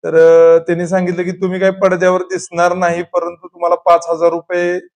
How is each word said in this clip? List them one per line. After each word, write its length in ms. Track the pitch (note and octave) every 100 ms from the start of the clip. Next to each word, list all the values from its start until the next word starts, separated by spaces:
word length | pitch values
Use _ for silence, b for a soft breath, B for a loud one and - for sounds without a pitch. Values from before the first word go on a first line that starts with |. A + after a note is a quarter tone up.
तर, 120 | E3 E3
अ, 420 | E3 E3 E3 E3+
त्यांनी 300 | E3+ E3+ F3
सांगितलं 360 | F#3 F3+ F3
की 80 | F3+
तुम्ही 280 | F3+ F#3+ F#3
काही 120 | F#3+
पडद्यावर 500 | F#3+ G3 F3+ F#3 F#3
दिसणार 520 | F3+ F#3 - E3+ F3
नाही, 300 | F3+ F3+ E3+
परंतु 440 | F3 F3 E3+ E3+ F3+
तुम्हाला 280 | E3+ E3+ F3
पाच 300 | - E3+ E3+
हजार 200 | E3+ E3+
रुपये 500 | E3+ E3 F3+ F3 F3+ F3